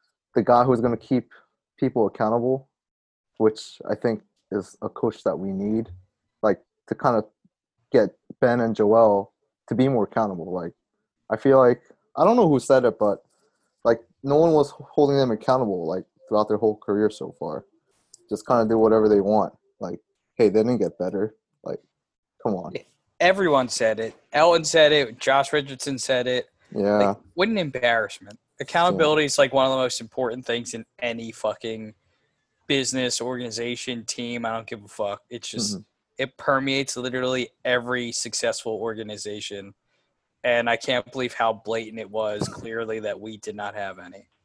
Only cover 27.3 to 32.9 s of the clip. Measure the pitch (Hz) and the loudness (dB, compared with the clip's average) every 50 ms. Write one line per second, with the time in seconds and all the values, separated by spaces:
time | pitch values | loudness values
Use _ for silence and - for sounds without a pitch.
27.3 | - 170 190 226 226 202 170 143 127 127 123 120 117 113 107 98 - - - 101 | -4 -2 -2 0 0 -2 -4 -4 -4 0 0 2 2 2 0 -4 -8 -14 -20 -20
28.3 | 104 - _ _ _ - 139 - - 170 170 180 - - 160 151 156 156 151 139 | -20 -20 _ _ _ -14 -10 -2 0 2 2 2 2 2 2 2 4 2 2 0
29.3 | - - 139 135 135 135 131 131 131 131 131 123 - - 117 110 - - 127 117 | 4 4 4 4 4 2 2 2 2 0 0 -2 -4 -6 -10 -10 -8 -6 -4 -4
30.3 | 113 127 123 - 117 120 120 - - 113 110 _ _ - 123 120 117 117 113 113 | -4 -6 -6 -4 -4 -4 -6 -8 -12 -12 -14 _ _ -8 -6 -6 -6 -6 -10 -12
31.3 | 110 - - 110 107 - - 113 113 110 110 107 - _ _ _ _ _ _ _ | -10 -4 -4 -4 -4 -4 -8 -10 -10 -10 -12 -14 -16 _ _ _ _ _ _ _
32.3 | _ _ _ _ _ _ _ - 143 139 131 120 | _ _ _ _ _ _ _ -2 -2 -2 -2 -2